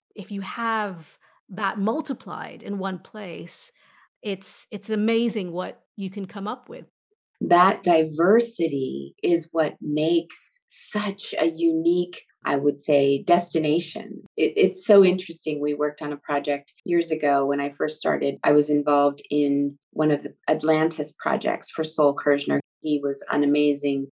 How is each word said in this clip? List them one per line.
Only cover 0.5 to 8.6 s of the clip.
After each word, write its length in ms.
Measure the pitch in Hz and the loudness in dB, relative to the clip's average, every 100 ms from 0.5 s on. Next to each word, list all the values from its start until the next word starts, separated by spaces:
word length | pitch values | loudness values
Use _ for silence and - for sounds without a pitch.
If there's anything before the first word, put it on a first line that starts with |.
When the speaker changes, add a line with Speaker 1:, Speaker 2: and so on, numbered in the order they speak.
| - 233 220 208 175 160 - _ _ - | -6 -4 -2 -4 -6 -14 -20 _ _ -16
Speaker 1:
that 280 | 196 202 202 | -6 -4 -2
multiplied 840 | 202 269 - 277 - 165 160 - | -2 -2 -4 -8 -8 -10 -10 -12
in 140 | 196 202 | -10 -6
one 200 | 185 185 | -6 -8
place, 720 | - 214 196 170 170 - - - _ _ _ _ | -12 -14 -12 -12 -10 -10 -10 -14 _ _ _ _
it's, 440 | 214 190 196 - - | -8 -6 -6 -8 -10
it's 180 | 202 202 | -10 -4
amazing 640 | 214 214 226 240 220 180 | -2 2 2 0 -2 -6
what 280 | 170 180 - _ | -6 -8 -10 _
you 160 | - 190 | -10 -8
can 160 | 190 190 | -8 -10
come 220 | 202 196 | -8 -8
up 200 | 233 - | -8 -12
with. 180 | - - _ _ _ _ - | -18 -18 _ _ _ _ -6
Speaker 2:
That 440 | - 175 185 - | 2 6 6 4
diversity 1300 | - 165 160 151 165 220 233 - | 4 4 4 2 4 6 4 0